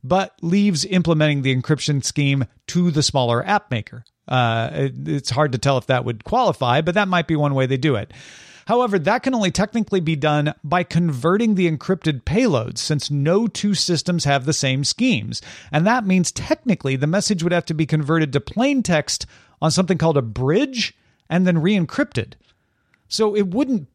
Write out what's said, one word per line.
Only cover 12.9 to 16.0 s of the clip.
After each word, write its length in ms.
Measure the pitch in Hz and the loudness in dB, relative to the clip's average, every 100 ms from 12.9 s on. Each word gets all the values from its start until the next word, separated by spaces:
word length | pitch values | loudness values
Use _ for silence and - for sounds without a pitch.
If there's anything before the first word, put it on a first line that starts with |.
| 151 - | -2 -2
no 360 | 147 139 196 226 | -2 2 2 0
two 280 | - 208 | -2 -2
systems 500 | 190 - 170 - 175 | 0 0 -2 0 -2
have 220 | 143 139 131 | 2 0 0
the 80 | |
same 300 | 151 135 131 | 0 0 0
schemes. 580 | 143 - 254 147 107 117 - - - | -2 0 0 0 -2 -10 -12 -20 -4
And 160 | 151 185 | 0 2
that 200 | 247 | 2